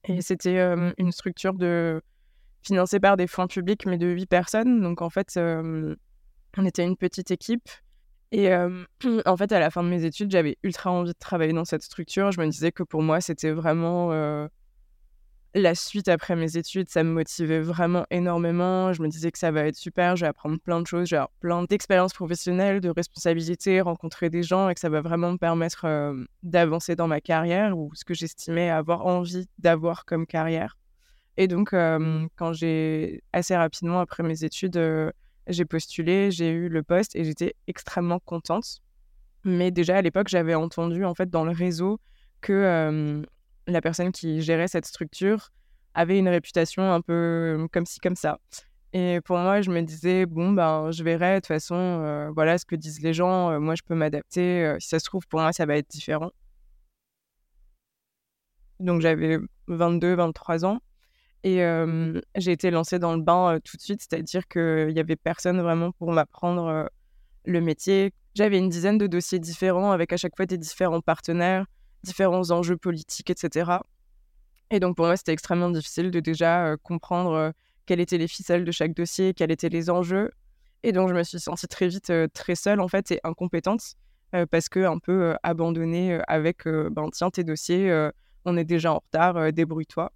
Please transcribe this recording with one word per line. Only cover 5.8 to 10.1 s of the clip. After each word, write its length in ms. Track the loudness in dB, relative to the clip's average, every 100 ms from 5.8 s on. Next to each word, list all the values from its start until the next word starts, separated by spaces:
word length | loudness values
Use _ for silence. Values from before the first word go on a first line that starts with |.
| -6 -8 _ _ -20 _ _ -2
on 80 |
était 200 | 0 0
une 120 | -2 0
petite 360 | -2 -4 -4
équipe. 360 | -6 -2 -4 -4 -20 _ _ _ _ _
Et, 220 | 2 4
euh, 320 | 4 2 -4 -16 _
<clears throat> 260 | 0 2 2
en 100 | 2
fait, 140 | 2
à 80 | 4
la 120 | 2
fin 120 | 2
de 60 | 0
mes 160 | 0
études, 260 | -2